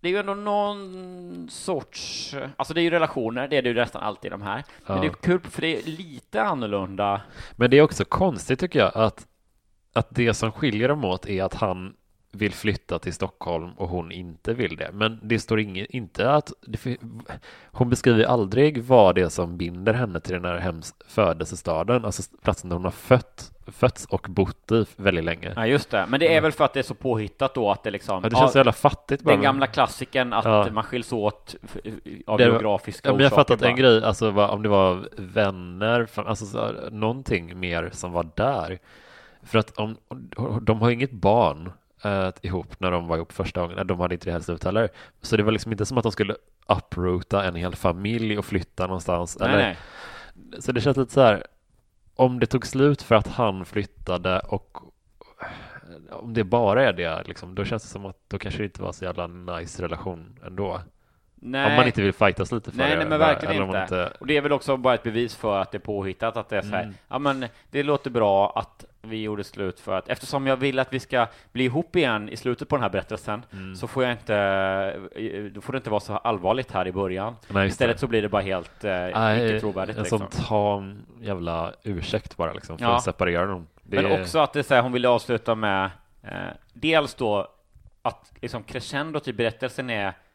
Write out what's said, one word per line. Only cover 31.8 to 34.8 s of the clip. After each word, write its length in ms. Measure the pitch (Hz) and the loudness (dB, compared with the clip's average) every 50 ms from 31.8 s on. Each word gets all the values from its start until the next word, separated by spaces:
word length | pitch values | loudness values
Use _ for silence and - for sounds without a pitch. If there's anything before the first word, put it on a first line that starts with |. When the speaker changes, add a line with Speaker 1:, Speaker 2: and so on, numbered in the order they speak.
| - 107 110 - - - - 101 - | -12 -12 -12 -12 -14 -16 -16 -14 -4
Speaker 1:
av 120 | - 107 104 | -2 2 2
Speaker 2:
Det 60 | 120 | 4
var, 80 | 120 117 | 2 2
Speaker 1:
geografiska 560 | 113 107 107 101 95 - - 104 - - 139 | 0 2 0 0 -2 -2 -8 -14 -4 -2 0
Speaker 2:
ja, 40 | 131 | 4
men 80 | 131 | 6
jag 60 | 139 139 117 | 6 6 8
Speaker 1:
orsaker 80 | 101 | 6
Speaker 2:
fattar 140 | 143 - 123 | 6 6 4
att 80 | 110 120 | 4 4
en 60 | 123 120 | 2 4
Speaker 1:
bara. 40 | 127 | 6
Speaker 2:
grej, 240 | 131 127 117 110 110 | 8 8 8 8 6
alltså, 260 | 110 101 - 113 110 | 2 0 2 0 2
va-, 180 | 98 101 104 90 | 4 4 4 4
om 140 | 98 104 107 | 2 0 0
det 60 | 107 | 4
var 400 | 104 98 | 6 6